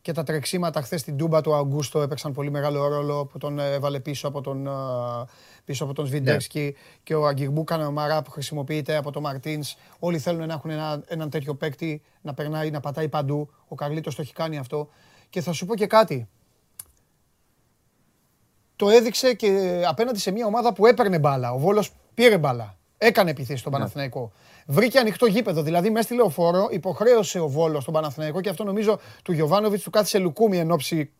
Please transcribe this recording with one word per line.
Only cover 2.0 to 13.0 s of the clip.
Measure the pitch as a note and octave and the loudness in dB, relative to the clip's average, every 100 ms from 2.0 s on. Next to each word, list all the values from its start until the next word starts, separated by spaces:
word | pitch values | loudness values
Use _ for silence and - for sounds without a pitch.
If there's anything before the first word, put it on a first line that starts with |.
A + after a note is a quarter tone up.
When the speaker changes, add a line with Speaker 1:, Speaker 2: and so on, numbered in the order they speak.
Speaker 1:
έπαιξαν | C#3+ C#3+ D3+ | -2 -4 -8
πολύ | C#3 C#3+ | -6 -4
μεγάλο | C#3+ D3 C#3+ C#3+ | -2 -2 0 0
ρόλο, | D3 D3 C#3+ | 0 -2 -4
που | C#3+ - | -6 -8
τον | D3+ C#3+ | -6 -4
έβαλε | C#3+ C#3 C#3+ C#3 | -2 -2 -2 -4
πίσω | C3+ C#3 C#3+ | -6 -6 -6
από | C#3 | -6
τον, | C3+ C3+ C#3 | -8 -6 -6
ε, | C3+ C3+ B2 A#2+ A#2+ B2 _ - - | -6 -6 -6 -6 -8 -10 _ -20 -20
πίσω | - C3+ | -12 -8
από | C#3 | -6
τον | C#3 | -6
Speaker 2:
Ναι. | C#3+ | -4
Speaker 1:
Σβιντέρσκι | D3 C3 B2 - D#3 C#3+ C#3 - _ | -2 0 0 -2 -6 -6 -8 -20 _
και | - | -4
ο | D#3 D3 | 0 2
Αγκιρμπού | C3+ C#3 D3+ | 0 -2 -2
Καναμαρά | D#3 D#3+ D3 D3 D3+ D#3 | -2 -2 -2 -2 0 0
που | D3 | -2
χρησιμοποιείται | - C3+ D3+ C3+ D3+ C#3+ | -10 -8 -6 -4 -4 -2
από | D#3 C#3+ | -2 -2
τον | C#3+ | -6
Μαρτίνς. | D3 C3+ D#3 D3+ C#3 - _ _ | -6 -6 -6 -6 -8 -14 _ _
Όλοι | E3+ E3 | -4 -2
θέλουν | F3 E3 D#3+ | -2 -4 -4
να | |
έχουν | D#3 D#3+ | -6 -6
ένα, | D#3 D#3 D3 - | -6 -4 -6 -6
έναν | E3 D3+ | -8 -6
τέτοιο | D#3 C#3 | -6 -6
παίκτη, | C#3+ D#3 C#3 E3 D3+ _ _ | -6 -6 -6 -8 -8 _ _
να | D3+ | -12
περνάει, | C#3+ D3+ D#3 D#3 | -8 -6 -4 -4
να | D3+ | -6
πατάει | D3 C#3+ | -8 -6